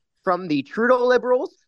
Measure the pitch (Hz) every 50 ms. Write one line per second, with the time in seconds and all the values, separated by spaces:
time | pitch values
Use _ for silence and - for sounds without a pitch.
0 | _ _ _ _ _ 190 180 175 190 175 151 143 135 - - 208 226 - 254 247
1 | 240 247 254 240 240 254 247 254 311 - - _ _